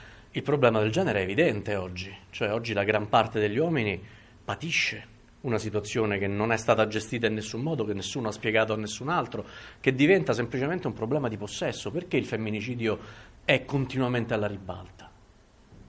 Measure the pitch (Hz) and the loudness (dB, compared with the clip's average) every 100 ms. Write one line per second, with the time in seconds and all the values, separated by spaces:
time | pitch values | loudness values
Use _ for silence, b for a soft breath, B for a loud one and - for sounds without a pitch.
0 | B B B - - 143 123 110 107 110 | B B B -6 0 4 6 6 4 2
1 | 175 101 92 107 165 107 107 101 92 90 | 2 2 2 2 2 2 -2 -4 -4 -8
2 | 95 - - - 107 113 117 101 101 107 | -12 -14 -16 -4 -2 -2 -2 0 2 2
3 | 107 120 110 113 104 107 165 156 107 90 | 4 4 4 2 0 2 0 2 0 -2
4 | B B B B - 101 165 - - 104 | B B B B -8 -6 -2 0 0 -4
5 | - - - - 139 110 104 104 104 123 | -12 -20 -20 -10 -2 -2 0 -2 -2 0
6 | 107 98 98 101 113 113 - 110 107 107 | 0 0 0 0 2 2 4 4 4 0
7 | - 117 113 107 104 113 147 151 104 98 | -4 -2 0 0 -4 -4 -2 -2 -2 -4
8 | 92 143 110 104 113 110 110 107 104 - | -6 -4 -4 -2 2 4 4 0 -4 -6
9 | 131 175 120 - B B B B 135 131 | -2 -2 -2 -6 B B B B 0 4
10 | 147 190 156 113 120 131 139 180 131 - | 6 6 4 0 0 -2 -2 -2 -4 -4
11 | 113 147 127 104 104 - 160 113 - 160 | -2 0 -2 -4 -8 -4 -4 -4 -6 -6
12 | 175 143 107 113 110 107 113 120 113 98 | -2 -2 0 -2 -2 -4 -4 -2 -2 -2
13 | B B B - - 135 - 139 127 127 | B B B -6 2 2 2 -2 -2 -2
14 | 127 123 113 113 104 101 92 90 90 - | 0 0 0 0 -2 -4 -8 -10 -12 -18
15 | - - - - _ _ - - | -20 -20 -20 -20 _ _ -20 -20